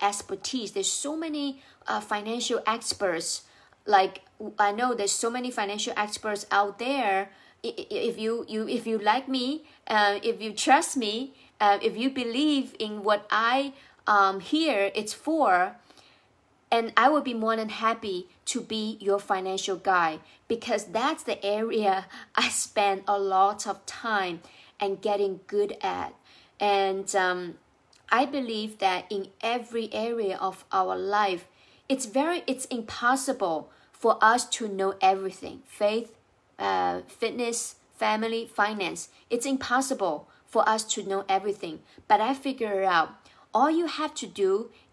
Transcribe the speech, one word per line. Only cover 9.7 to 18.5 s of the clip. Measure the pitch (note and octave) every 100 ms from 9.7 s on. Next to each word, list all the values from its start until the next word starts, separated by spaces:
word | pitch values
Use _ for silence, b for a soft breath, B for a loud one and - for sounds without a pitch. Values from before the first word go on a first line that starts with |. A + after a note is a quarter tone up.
| B -
uh, | G#3+ G3+ G3+
if | A#3 F#3+
you | G#3+
trust | G#3 - C#4 E4+ C#4
me, | G#3+ A3 C4+ B B -
uh, | G#3 G3+
if | A3 F#3+
you | C4
believe | C4+ A#3 A#3 D4+ C#4 B3 -
in | G#3+ G#3+
what | G3+ G#3 G#3
I, | G#3 A#3 C4 C#4 B B B -
um, | G#3 G3 F#3+
here | F3+ D4+ D#4+ G#3 G3
it's | G#3 G#3+
for, | - - D#4+ A#3 F3+ F#3 - b b b b b _ _ _ -
and | A#3 A3+ -
I | B3+
would | D4+
be | C4+
more | A#3 A3 A3
than | A3
happy | G#3 A3 A3+ A3 F3+ b b
to | -